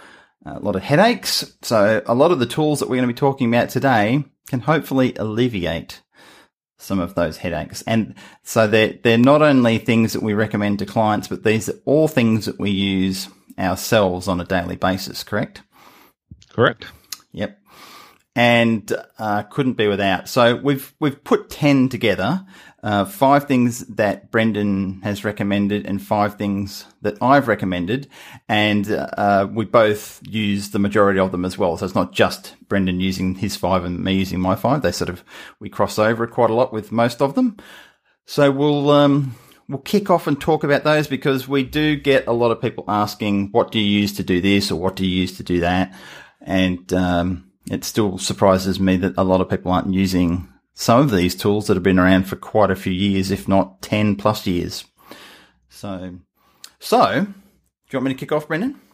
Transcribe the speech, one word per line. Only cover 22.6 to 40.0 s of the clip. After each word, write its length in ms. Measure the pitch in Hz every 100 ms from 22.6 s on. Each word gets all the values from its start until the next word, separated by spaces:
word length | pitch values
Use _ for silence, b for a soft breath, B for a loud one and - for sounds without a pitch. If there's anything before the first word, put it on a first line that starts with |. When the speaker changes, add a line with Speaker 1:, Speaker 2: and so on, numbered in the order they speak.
| B B
Speaker 1:
uh, 220 | 104 101
five 460 | 98 - 135 143 143
things 300 | 127 120 120 120
that 440 | 107 104 95 -
Brendan 680 | 117 113 104 104 98 95 95
has 240 | 107 101 107
recommended 600 | 104 101 101 101 104 104
and 160 | 98
five 360 | - 107 104 101
things 480 | 101 98 101 - - _
that 200 | 104 -
I've 280 | 123 143 135
recommended. 580 | 101 95 87 87 127 143 B B B -
And, 420 | 107 107 104 101
uh, 600 | 101 69 - 101 98 98
we 140 | 104 104
both 560 | 120 107 104 - - -
use 440 | 107 104 101 101
the 100 | 107
majority 400 | 101 104 101 95
of 140 | 92
them 100 | 90
as 140 | 90 98
well. 180 | 95 82
So 100 | 95
it's 100 | 101
not 180 | 90
just 420 | - 95 - - - -
Brendan 320 | 101 92 90
using 340 | 95 92 92 92
his 220 | 104 -
five 260 | 90 92
and 180 | 90 90
me 120 | 92
using 260 | 95 95 87
my 160 | 92 92
five. 280 | 120 143
They 100 | 87
sort 160 | - 87
of, 160 | 90 - B B B
we 80 | 104
cross 320 | - 101 -
over 280 | 107 113 117
quite 220 | 120 113
a 60 | 113
lot 160 | 127
with 220 | 107 101
most 280 | 110 117 -
of 140 | 139 151
them. 220 | 254 - B B B B B B -
So 260 | - 143
we'll, 380 | 135 147 147 143
um, 460 | 147 143 143 135 117 B B -
we'll 120 | -
kick 300 | - 202